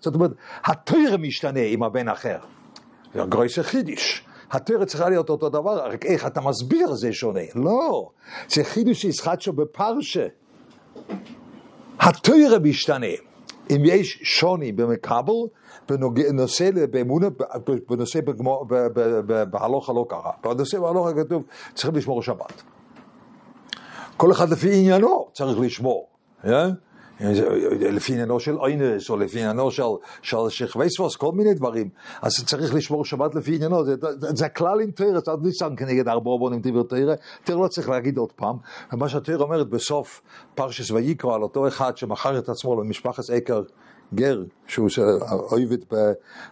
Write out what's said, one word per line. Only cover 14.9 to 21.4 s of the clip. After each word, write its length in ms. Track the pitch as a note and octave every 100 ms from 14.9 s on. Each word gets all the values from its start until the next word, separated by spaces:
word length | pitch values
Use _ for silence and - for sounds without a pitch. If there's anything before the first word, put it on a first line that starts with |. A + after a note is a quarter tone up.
| A#2 - A#2+ C#3+ A#3 A#3 _ - - -
בנוגע-, 440 | C#3 C3 A#2+ D3
נושא 380 | C3+ B2+ - F#3
ל-, 120 | F#3 C#3
באמונה, 440 | C3 B2 D#3 G3
ב-, 120 | B2+ C3 B2 C#3
ב-, 120 | B2 -
בנושא 320 | A#2+ A#2 D#3+
בגמו-, 440 | C3 A2+ B2+ C3+ A#2+
ב-, 60 |
ב-, 460 | B2 A#2+ A#2+ A2+ A2+ G#2
ב-, 240 | A2 G2
בהלוכה 420 | G2+ A2 C3+ -
לא 140 | A#2+ -
קרה. 240 | F2 F2 -
בנושא 360 | A2+ B2 C#3 G3
בהלוכה 340 | E3+ F3+ E3+
כתוב, 300 | D3+ D#3 E3+